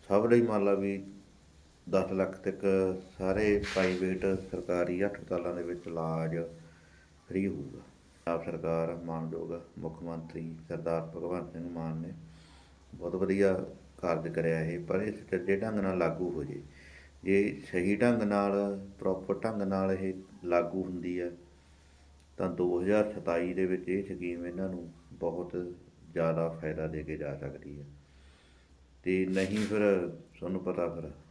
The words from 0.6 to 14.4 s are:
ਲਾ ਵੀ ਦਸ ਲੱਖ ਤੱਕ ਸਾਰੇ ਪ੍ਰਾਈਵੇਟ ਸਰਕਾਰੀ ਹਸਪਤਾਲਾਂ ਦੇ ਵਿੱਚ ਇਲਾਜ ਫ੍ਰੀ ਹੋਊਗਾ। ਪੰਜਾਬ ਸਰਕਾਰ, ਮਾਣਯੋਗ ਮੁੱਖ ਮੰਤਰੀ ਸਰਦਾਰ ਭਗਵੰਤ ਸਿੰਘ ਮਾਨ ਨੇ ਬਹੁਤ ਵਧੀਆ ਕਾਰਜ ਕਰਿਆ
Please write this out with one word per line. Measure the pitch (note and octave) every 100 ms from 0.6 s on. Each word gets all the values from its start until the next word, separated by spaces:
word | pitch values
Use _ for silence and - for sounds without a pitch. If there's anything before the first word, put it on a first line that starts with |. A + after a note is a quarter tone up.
ਲਾ | G2
ਵੀ | G2 G2 G2 G2 - - - - - - - -
ਦਸ | F#2+ F2+
ਲੱਖ | F#2+ F#2 -
ਤੱਕ | G2+ F#2+ G2 F#2+ F#2+ F#2 - -
ਸਾਰੇ | F#2 G2 G#2+ G2+ G2+
ਪ੍ਰਾਈਵੇਟ | F#2+ F#2 F2+ F#2 F#2 G2 F#2 -
ਸਰਕਾਰੀ | F2+ F2 F2+ F2 F2+
ਹਸਪਤਾਲਾਂ | G2+ - - F2+ F2 F2
ਦੇ |
ਵਿੱਚ | F2 F2 E2+
ਇਲਾਜ | E2 E2 E2 E2 E2 E2 - - - - - - - -
ਫ੍ਰੀ | F#2 G2
ਹੋਊਗਾ। | D2+ C2+ D2
ਪੰਜਾਬ | - - - - - E2 E2+
ਸਰਕਾਰ, | D#2+ E2 E2 E2 E2+
ਮਾਣਯੋਗ | E2+ E2 D#2+ E2 E2 E2+ - -
ਮੁੱਖ | E2 D#2+
ਮੰਤਰੀ | E2+ E2 D#2+ - D#2+ D#2+ -
ਸਰਦਾਰ | E2 D#2+ E2 D#2+
ਭਗਵੰਤ | E2+ F2 F2+ E2+
ਸਿੰਘ | E2 F2
ਮਾਨ | E2+ D#2+ D#2+
ਨੇ | F2 G2 - - - - - - -
ਬਹੁਤ | - E2+ F2+
ਵਧੀਆ | F#2+ G2 G2 F#2 - - - -
ਕਾਰਜ | F2+ E2 E2
ਕਰਿਆ | E2